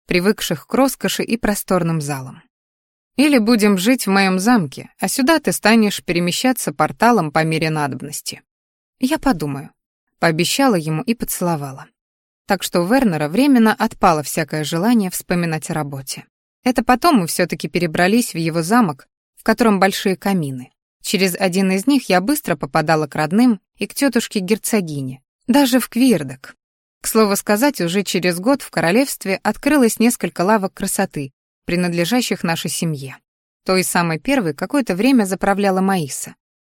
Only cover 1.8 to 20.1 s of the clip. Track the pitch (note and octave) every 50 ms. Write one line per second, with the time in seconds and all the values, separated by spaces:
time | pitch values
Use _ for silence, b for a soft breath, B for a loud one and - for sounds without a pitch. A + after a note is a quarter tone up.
1.8 | E3+ E3 E3 E3 C#3+ C#3+ D3 C3+ C3 B2+ A2 - _ _ _ _ _ _ _ _
2.8 | _ _ _ _ _ _ _ - C4 D#4 C#4+ B3+ G#3 G#3 B3 A3 G3 G#3 G3+ F#3
3.8 | F3 A3 C4 A#3+ - - F#3+ G3 G3 F#3+ F#3 F#3+ F#3 A3 B3 A#3 E3 C#3 - -
4.8 | - - _ _ - F#3+ - - C4+ C4 E4 D#4 - - F3 - - G#3 A3 A#3
5.8 | A3 G#3 F#3+ - - - F3 E3+ F3 F3 F3 - - B3+ C4 - - - - -
6.8 | D#3 D3+ D3 - - A#3 A#3+ A3+ E3+ D3+ - D#3+ D#3+ D#3+ D#3+ D#3 E3 D#3+ D#3 D#3
7.8 | D3 C#3 B2+ C3 C#3 D3 D3 - - - - - - _ _ _ _ _ _ _
8.8 | _ _ _ _ - C4 D#4 D#4 - C#4 A#3+ E3 D3+ D3 C#3 C#3 - - _ _
9.8 | _ _ _ _ _ _ _ _ - E3+ D#3+ D#3+ F3 E3 - - C#4 C4+ A3 F3
10.8 | D3+ D#3 D#3 D#3 - - A#3 - - - - - F#3 F3 E3+ D3+ C#3+ C#3 C3 C3+
11.8 | - - _ _ _ _ _ _ _ _ _ _ _ - G3+ F#3 - - - F#3
12.8 | F3 F3 A3+ C4+ C4+ A3 E3+ D3+ D3+ D3 D#3 G#3 C4+ D4 C#4 B3 A3 A3 G#3 -
13.8 | G#3 A3+ - - - F#3+ E3 D3+ C#3+ - - - D#3+ - - D#3 D3+ C#3+ E3+ E3
14.8 | F3 A3+ B3 A3+ G3+ F#3 - - - - F#3+ F3 F3 E3 D#3+ F#3 - - E3+ D#3
15.8 | D3+ C#3+ C#3+ C3+ C3+ - - - - _ _ _ _ _ _ _ _ B3 B3+ -
16.8 | A#3 - B3+ A#3+ - F4 D#4+ A#3 F3 D#3 - - F#3 E3 - D#3+ - E3+ - F3+
17.8 | E3+ E3+ D#3 E3+ F3 F#3 G3+ A#3+ A#3 - - E3 E3 E3 D#3 E3+ E3 E3 G#3+ B3
18.8 | A#3 F3 C#3+ - - _ _ _ _ _ _ - - - A3 - A#3+ A3+ G#3 F#3+
19.8 | F#3+ G3 G3 - - G#3